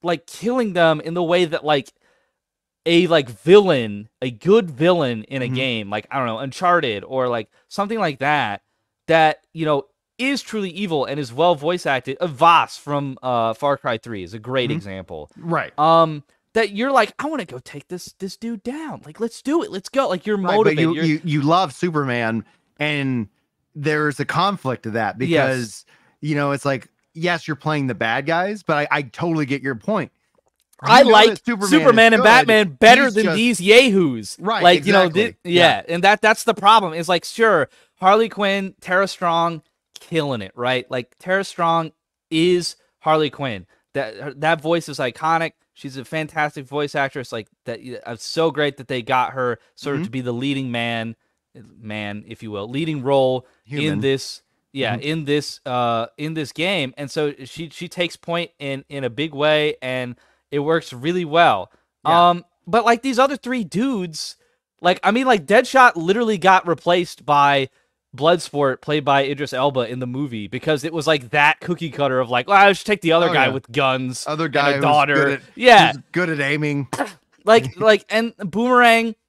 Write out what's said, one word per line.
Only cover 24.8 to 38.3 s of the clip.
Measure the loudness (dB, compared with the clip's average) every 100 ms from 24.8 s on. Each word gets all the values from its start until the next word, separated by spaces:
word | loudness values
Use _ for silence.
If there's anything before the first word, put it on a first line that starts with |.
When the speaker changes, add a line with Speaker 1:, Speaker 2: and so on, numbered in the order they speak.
Speaker 2:
to | -6
that | -4 -4 -4
Speaker 1:
Yes. | 0
Speaker 2:
because, | 0 0 -2 -6 -14 _ _ _ _
you | -6
know, | -2 -2
it's | -2 -4
like, | -6 -8 _ _
yes, | -6 -4 -4 -4
you're | -6
playing | -4 -2 -4
the |
bad | -2 -2 -2 -2
guys, | -2 -2 -6
but | -2 -2
I, | 0
I | -2
totally | -4 -6 -4 -2 -2
get | -4
your | -4 -6
point. | -4 -4 -6 _ _ _ _ _ _ _
You | 6
Speaker 1:
I | 6
Speaker 2:
know | 8
Speaker 1:
like | 8 6
Speaker 2:
that | 2 -6
Superman | -4 2
Speaker 1:
Superman | 4 6 6 6
Speaker 2:
is | 6
Speaker 1:
and |
Speaker 2:
good. | 6
Speaker 1:
Batman | 6 6 4 2
better | 4 6 8
Speaker 2:
He's | 4
Speaker 1:
than | 2 0
Speaker 2:
just | 0
Speaker 1:
these | 0 0
yahoos. | 6 6 8 4 2 -2 -10 -8
Speaker 2:
Right, | -4 4
Speaker 1:
Like, | 6 6 4
you |
know, | 4 4
Speaker 2:
exactly. | 0 -2 -4
Speaker 1:
thi-, | 0
yeah. | 4 4 2 -2
Speaker 2:
Yeah. |
Speaker 1:
And | 2
that, | 2 4
that's | 2 2
the | -2 2
problem. | 6 6 4
Is | -6 -2
like, | -2
sure, | -2 0 2 2 0 _ _ _
Harley | 2 4
Quinn, | 2